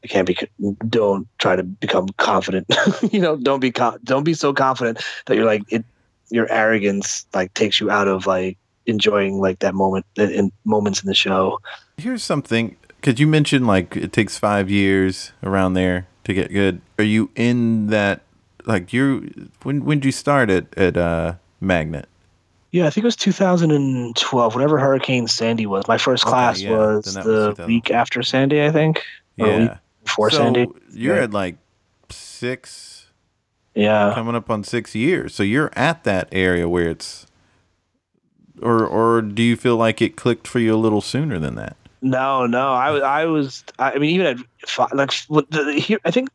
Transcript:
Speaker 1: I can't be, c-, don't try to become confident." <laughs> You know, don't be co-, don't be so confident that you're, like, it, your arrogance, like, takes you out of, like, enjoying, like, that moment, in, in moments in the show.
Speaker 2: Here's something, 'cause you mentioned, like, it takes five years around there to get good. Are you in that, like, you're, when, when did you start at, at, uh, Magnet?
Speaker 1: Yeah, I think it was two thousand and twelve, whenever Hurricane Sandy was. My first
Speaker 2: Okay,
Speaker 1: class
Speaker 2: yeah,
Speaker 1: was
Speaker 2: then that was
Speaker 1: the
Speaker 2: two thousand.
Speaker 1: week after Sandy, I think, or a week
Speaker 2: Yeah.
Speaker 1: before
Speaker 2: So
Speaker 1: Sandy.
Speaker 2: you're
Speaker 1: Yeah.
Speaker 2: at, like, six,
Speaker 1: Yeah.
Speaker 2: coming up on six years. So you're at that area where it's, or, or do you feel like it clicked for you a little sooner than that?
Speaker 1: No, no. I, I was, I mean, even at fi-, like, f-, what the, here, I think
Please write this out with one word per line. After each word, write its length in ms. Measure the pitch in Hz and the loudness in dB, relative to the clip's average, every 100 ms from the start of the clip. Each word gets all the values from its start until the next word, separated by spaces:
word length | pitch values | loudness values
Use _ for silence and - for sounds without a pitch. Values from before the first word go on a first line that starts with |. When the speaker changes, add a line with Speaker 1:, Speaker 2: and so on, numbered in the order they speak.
Speaker 1:
I 40 | - | -2
can't 180 | 95 90 | -2 0
be, 80 | |
c-, 140 | 90 - _ 104 98 113 | -2 -4 _ -6 -4 -2
don't 400 | 117 104 98 - _ | 0 2 0 -4 _
try 160 | - | 0
to 80 | 185 | 0
become 460 | 185 196 202 - 185 - | -2 -8 -2 -2 -2 -2
confident." 500 | - 202 185 190 - - - | 0 0 0 -6 -2 0 0
<laughs> 220 | - 220 | 0 0
You 80 | 214 | 2
know, 160 | 175 151 | 0 0
don't 240 | 127 139 | 0 0
be 100 | 127 | 0
co-, 280 | 117 123 - | 0 -2 -2
don't 220 | 117 135 | -2 -2
be 100 | 151 | 0
so 180 | 160 147 | 0 0
confident 460 | 135 135 127 120 113 - - - | 2 0 0 -2 -4 -8 -12 -2
that 100 | 117 | 2
you're, 100 | 113 | 2
like, 160 | 107 104 | 0 -2
it, 160 | 113 113 _ _ _ _ | -6 -6 _ _ _ _
your 200 | 117 113 | -2 0
arrogance, 760 | 110 110 110 101 98 98 - - | 0 2 2 0 -2 -4 -10 -8
like, 220 | 98 92 | -6 -6
takes 240 | - 107 - | -2 -2 0
you 120 | 104 | 0
out 160 | 104 98 | 0 0
of, 180 | 95 95 | 0 0
like, 320 | 92 92 95 _ _ - | -2 -2 -6 _ _ -4
enjoying, 520 | 107 107 104 98 98 | 0 2 2 0 0
like, 200 | 95 95 | -2 0
that 140 | 98 | -2
moment, 300 | 95 95 95 - - | 0 0 0 -6 -2
in, 140 | 104 | 0
in 220 | 104 98 - | 2 -2 -2
moments 360 | 107 107 104 95 | -2 0 0 -4
in 60 | 98 | -2
the 80 | |
show. 460 | 95 98 95 95 - - - _ - | -2 0 0 0 -2 -12 -20 _ -12
Speaker 2:
Here's 280 | 175 254 | -8 -8
something, 500 | - 156 - 113 113 - _ - | -4 -4 0 -2 -2 -6 _ -4
'cause 180 | - 117 | 0 2
you 80 | 151 | 4
mentioned, 400 | 156 147 143 123 | 4 4 2 4
like, 260 | 95 87 101 | 2 2 -4
it 160 | 87 | -4
takes 240 | - 107 - | 0 -2 0
five 320 | 107 101 95 | 0 0 0
years 640 | 101 98 98 95 92 - _ | 2 2 2 2 -2 -10 _
around 300 | 95 98 95 | -2 0 2
there 340 | 92 92 90 90 _ | 2 2 0 -6 _
to 80 | - | -4
get 180 | 95 - | -2 -2
good. 300 | 98 98 87 - - | 0 0 0 -10 -2
Are 60 | |
you 260 | 107 107 107 - | 2 2 0 0
in 520 | 117 120 117 113 104 | 0 2 2 0 0
that, 340 | 107 101 92 _ _ _ _ | 2 2 0 _ _ _ _
like, 280 | - 107 90 | -2 -2 -2
you're, 260 | 117 139 131 - - - _ | -2 0 -2 -6 -16 -20 _
when, 220 | 135 143 | -6 -4
when 140 | 127 151 | 0 0
did 80 | 135 | 0
you 60 | |
start 360 | 127 - 143 117 | -2 0 2 4
at, 160 | 92 80 - | 2 0 0
at, 200 | 92 85 | 2 2
uh, 380 | 85 82 82 87 _ _ | 0 0 -4 -6 _ _
Magnet? 480 | 95 90 78 80 - _ _ _ _ _ _ | 0 0 0 -6 -12 _ _ _ _ _ _
Speaker 1:
Yeah, 140 | 175 165 | 0 2
I 40 | |
think 140 | 147 | 2
it 20 | 226 | 0
was 80 | 233 | 0
two 140 | - | 0
thousand 400 | 185 190 180 165 | 2 2 2 4
and 440 | 147 139 127 120 117 | 2 2 -2 -4 -4
twelve, 380 | - 131 117 | -2 2 2
whenever 240 | 117 143 151 | 2 0 2
Hurricane 500 | 135 135 - 131 113 | 2 0 0 -2 -2
Sandy 380 | - 113 113 107 | -2 -2 -2 -2
was. 200 | 98 98 | -2 0
My 120 | 113 | 0
first 260 | - 127 | 2 0
Speaker 2:
Okay, 60 | - | 2
Speaker 1:
class 300 | 127 123 101 | 2 2 0
Speaker 2:
yeah, 80 | 101 | -2
Speaker 1:
was 340 | 110 107 107 | 2 2 0
Speaker 2:
then 100 | 101 | -4
that 120 | 98 101 | -6 0
was 180 | 110 | 2
Speaker 1:
the 40 | 107 | 2
Speaker 2:
two 40 | 104 | -2
thousand. 100 | 85 | -2
Speaker 1:
week 240 | 117 113 | -2 0
after 320 | 117 117 - | 0 0 -2
Sandy, 420 | 120 131 135 147 | -2 0 2 2
I 60 | 147 | 2
think, 300 | 151 156 160 - - _ - | 2 2 0 -4 -20 _ -2
or 80 | 107 | 0
a 120 | 101 | 2
week 100 | 117 | 0
Speaker 2:
Yeah. 60 | 101 _ _ | -2 _ _
Speaker 1:
before 280 | - - 107 | -8 0 0
Speaker 2:
So 80 | 156 | 2
Speaker 1:
Sandy. 280 | 117 123 123 - _ | 2 2 0 -4 _
Speaker 2:
you're 260 | 87 120 185 | -6 -2 0
Speaker 1:
Yeah. 40 | |
Speaker 2:
at, 80 | 123 | 0
like, 240 | 104 92 87 _ _ _ _ _ | -2 -4 -6 _ _ _ _ _
six, 960 | - - - 123 127 - - - - _ _ _ _ _ _ _ | -20 -20 -8 -8 -8 -10 -20 -20 -20 _ _ _ _ _ _ _
Speaker 1:
Yeah. 380 | - 104 107 104 | -2 2 2 2
Speaker 2:
coming 200 | 117 113 | 0 -4
up 140 | 117 - | -4 -2
on 140 | 110 | -6
six 300 | 101 120 - | -4 -6 -6
years. 400 | 107 127 175 - | -4 -2 -2 -4
So 80 | - | -2
you're 280 | 101 120 151 - | 0 0 -2 0
at 280 | 135 165 | -2 0
that 240 | - 95 87 | -2 -2 -2
area 360 | 92 92 87 85 | 0 0 2 0
where 200 | 87 85 | 0 -2
it's, 380 | 80 - - - _ _ _ _ _ _ _ _ _ _ _ _ - | -4 -10 -16 -20 _ _ _ _ _ _ _ _ _ _ _ _ -8
or, 220 | - 113 107 | 0 2 2
or 340 | 98 113 117 | 2 4 2
do 220 | 110 104 | 0 0
you 140 | 117 117 | 2 2
feel 200 | 127 117 | 2 2
like 240 | 113 107 | 2 2
it 160 | 113 - | -2 0
clicked 320 | 123 117 - | -2 -2 -2
for 100 | 127 | 0
you 160 | 113 | 2
a 40 | 110 | 2
little 220 | 113 107 | 2 2
sooner 360 | - 123 156 101 | -2 -4 -2 -4
than 160 | 73 55 | -4 -6
that? 200 | 53 - _ _ | -12 -14 _ _
Speaker 1:
No, 420 | 131 131 135 135 123 | -2 0 0 0 0
no. 260 | 120 135 | 0 0
I, 260 | 127 135 151 | 0 0 0
I 260 | 135 143 | 0 0
was, 400 | 165 156 139 - - - | 0 0 -2 -8 -18 -2
I 200 | 135 131 | -2 0
mean, 120 | 147 | 0
even 160 | 175 180 | 2 0
at 100 | 123 123 _ - | -2 -8 _ -12
fi-, 200 | - 127 | -2 -2
like, 180 | 139 139 | 0 -2
f-, 140 | - - | -2 0
what 220 | 151 147 | 0 0
the, 220 | 156 143 | -2 0
here, 240 | 147 - 214 | -2 0 -2
I 60 | - | 0
think 180 | 170 269 | 0 -2